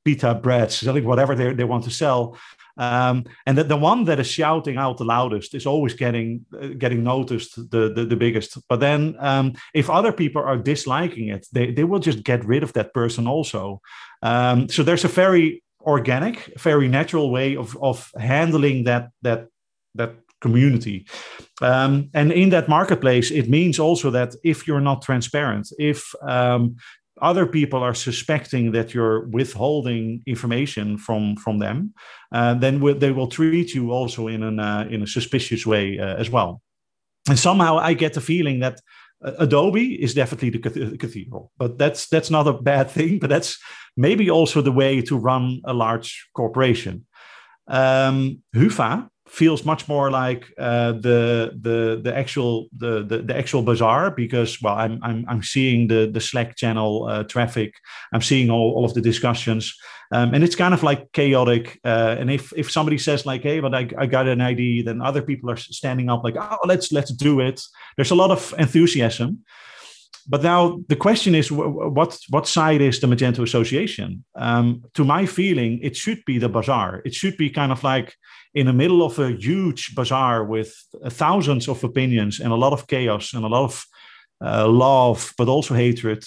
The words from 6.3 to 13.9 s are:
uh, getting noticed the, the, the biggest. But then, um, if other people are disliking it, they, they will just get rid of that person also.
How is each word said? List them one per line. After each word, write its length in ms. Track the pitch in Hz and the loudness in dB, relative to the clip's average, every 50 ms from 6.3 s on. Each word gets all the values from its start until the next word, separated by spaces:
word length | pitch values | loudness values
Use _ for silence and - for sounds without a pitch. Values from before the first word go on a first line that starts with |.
| 117 120 - _ - - | -6 -10 -12 _ -16 -14
uh, 100 | 139 139 | -12 -12
getting 360 | 139 127 131 123 123 117 117 | -8 -2 -2 0 0 0 0
noticed 520 | 123 127 135 127 123 123 113 113 - - 117 117 117 | 0 0 -2 -2 -2 -4 -6 -6 -10 -16 -16 -12 -4
the, 220 | 117 113 110 110 101 | 0 0 0 0 0
the, 120 | 117 117 | -2 -2
the 100 | 110 120 | -2 0
biggest. 400 | 113 120 120 113 110 107 - - 123 - - | 2 2 2 0 0 -6 -6 -14 -12 -4 -2
But 120 | 123 110 | 0 2
then, 340 | 139 143 147 147 151 156 151 - | 2 2 2 2 0 -2 -4 -4
um, 340 | 139 139 135 135 131 135 123 - - - - | -2 0 0 2 0 0 -2 -6 -12 -4 0
if 160 | 156 139 - | 0 0 2
other 220 | 160 180 208 202 | 2 2 2 2
people 300 | - - 160 139 123 151 | 0 0 -2 -2 -2 -2
are 140 | 135 131 131 | -2 -2 -2
disliking 720 | 120 107 135 151 143 - 135 127 147 175 170 - 117 113 104 | -2 0 -2 -2 -2 -2 -2 -2 -2 -2 -2 -4 -6 -8 -8
it, 180 | 101 95 - - | -8 -10 -10 -4
they, 180 | - 127 120 123 | -2 0 0 0
they 140 | 120 143 156 | 0 0 0
will 140 | 170 202 196 | 0 0 0
just 260 | 139 160 131 107 104 | 0 0 -2 -2 0
get 200 | - 123 120 - | 0 0 0 2
rid 180 | 101 123 143 | 0 0 0
of 100 | 151 123 | 0 -2
that 220 | - 117 107 - - | -2 -4 -4 -2 -2
person 320 | 123 117 117 117 117 117 | -2 -2 -2 -2 -2 -2
also. 560 | 120 139 160 147 - - 104 95 101 101 101 _ - | -2 -2 -2 -4 -4 -6 -8 -8 -8 -10 -12 _ -20